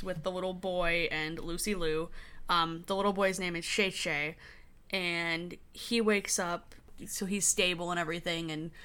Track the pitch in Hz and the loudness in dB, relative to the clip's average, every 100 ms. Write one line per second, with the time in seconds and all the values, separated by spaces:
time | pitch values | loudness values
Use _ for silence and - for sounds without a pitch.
0 | 190 175 190 180 185 185 190 180 170 170 | -4 -2 -2 -2 -2 -2 0 2 4 4
1 | 170 156 156 165 170 170 208 208 160 156 | 2 0 -2 -4 -6 -2 -2 0 2 0
2 | 170 - - - - 175 165 165 170 196 | -2 -8 -12 -10 0 2 2 -2 -2 2
3 | 202 196 196 190 185 170 170 - 190 - | 2 4 2 2 -2 -2 -2 2 2 0
4 | 175 147 151 170 - - - - - 190 | -2 -2 -2 -6 -16 -20 -20 -20 -6 -2
5 | 175 170 170 165 175 - - - - 233 | 0 0 0 0 -4 -10 -14 -12 0 4
6 | 214 208 202 - 180 175 - - - - | 4 4 2 0 0 -2 -6 -18 -16 -14
7 | 185 - 190 202 - - 180 175 175 175 | -8 -4 0 2 4 4 4 2 0 0
8 | 165 170 180 165 165 156 160 - | 0 -2 -2 -2 -2 -4 -6 -10